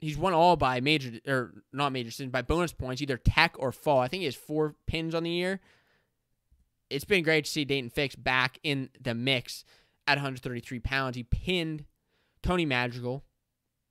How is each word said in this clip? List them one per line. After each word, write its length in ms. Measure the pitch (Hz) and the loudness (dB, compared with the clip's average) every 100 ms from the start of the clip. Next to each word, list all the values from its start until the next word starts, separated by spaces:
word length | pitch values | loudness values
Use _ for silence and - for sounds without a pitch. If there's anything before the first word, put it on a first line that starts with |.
he's 160 | 156 147 | -8 -2
won 160 | 185 | 2
all 240 | 165 175 165 | 6 6 6
by 240 | 135 127 | 2 2
major, 380 | 135 156 131 113 - | 2 2 0 -8 -2
or 280 | 135 110 104 - | -2 -2 -8 -10
not 200 | 135 143 | -2 -2
major 180 | 131 117 | -2 -6
decision, 200 | 113 135 | -8 -6
by 120 | 127 | -4
bonus 300 | 123 160 175 | 0 0 0
points, 300 | - 127 127 | -4 -8 -6
either 140 | 143 127 | -4 0
tech 400 | - - 165 - | 4 6 6 4
or 140 | 139 | -4
fall. 260 | - 156 139 | -2 2 4
I 100 | 127 | 2
think 120 | 185 | 0
he 60 | 165 | -4
has 100 | 113 | -6
four 400 | - 151 151 147 - | -6 -2 -2 -4 -6
pins 280 | 165 165 | -4 -2
on 100 | 165 | -4
the 60 | 170 | -2
year. 300 | 170 180 190 - _ _ _ _ _ _ _ _ _ _ _ - | -2 -2 -4 -10 _ _ _ _ _ _ _ _ _ _ _ -10
It's 160 | 139 | -8
been 200 | - 196 | 0 2
great 220 | 156 156 143 | 4 2 2
to 40 | |
see 140 | 160 | -2
Dayton 260 | 135 139 120 | -2 -2 -2
Fix 240 | - 139 | -2 -4
back 460 | - 123 127 127 - | -4 0 2 2 0
in 280 | 156 139 131 - | -2 -2 -4 -8
the 140 | 127 | -6
mix 500 | 117 127 131 - - - _ _ _ - | -2 0 0 -2 -12 -16 _ _ _ 0
at 120 | 139 | 0
a 20 | |
hundred 220 | 139 131 | 0 -6
thirty-three 360 | 135 120 - 123 | -8 -8 -8 -6
pounds. 380 | - 135 135 123 | -2 -2 -2 -4
He 80 | |
pinned 600 | 120 - - 185 160 151 - _ _ _ _ _ | -4 -4 0 -2 -2 -6 -12 _ _ _ _ _
Tony 200 | 165 180 | 0 2
Madrigal. 600 | 160 123 123 123 120 135 - _ _ _ _ _ _ | 2 2 0 -4 -6 -8 -10 _ _ _ _ _ _